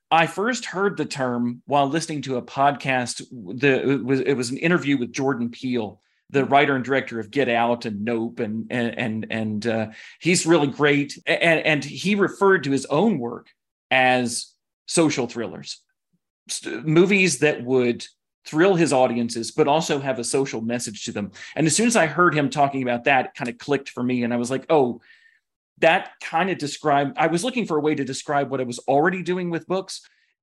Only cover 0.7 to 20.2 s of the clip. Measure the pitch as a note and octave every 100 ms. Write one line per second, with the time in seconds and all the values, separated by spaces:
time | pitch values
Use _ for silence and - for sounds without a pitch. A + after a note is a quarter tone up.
0.7 | F3 G3+ D3+ D3 C#3 B2+ A#2+ A#2+ B2 -
1.7 | C#3+ C3+ D#3+ D#3+ D3+ C3+ B2 B2 C3+ C#3+
2.7 | C3+ C#3 B2+ A#2+ - - B2 F2+ B2 C#3
3.7 | C3 B2+ C#3 A#2+ C3+ C3+ B2+ A#2+ - E3+
4.7 | E3+ C#3 C3+ A#2+ C#3+ C3+ A#2+ A#2+ - C3
5.7 | A#2+ G2+ - _ _ _ C3+ A#2+ C#3 D3+
6.7 | C3+ A#2+ C3+ C3 A#2 G2+ C#3 B2 A#2 A#2+
7.7 | A#2+ A#2 G2+ A2 A#2 A#2 A#2+ G#2+ A2 A2
8.7 | B2 A#2 - A2+ A2 G#2+ A2 A2 G#2+ A2+
9.7 | A2 A2 - - - D#3+ F3 D#3+ E3+ C#3+
10.7 | A#2 D3 C#3+ C#3 - - A#2+ E3+ D#3+ D#3
11.7 | D3+ C#3 C3+ F#3 G3+ F3 - G3 F#3 C#3
12.7 | C3+ - D3 A3 D3+ A#2 A#2 - _ _
13.7 | _ - C3 B2+ B2+ A#2+ - - _ _
14.7 | _ - F3 D3+ C#3 A#2 A#2+ G2+ - -
15.7 | - _ _ _ _ _ _ - - -
16.7 | A2+ D#3 D#3+ F#3+ G3 F#3 C3+ D3+ - A#2+
17.7 | C3 A#2+ A2+ - _ _ _ - D3+ F#3+
18.7 | F3 D3 C3+ B2+ A#2+ A#2 A#2 A2+ - C#3+
19.7 | D#3 D#3+ D3 C3+ B2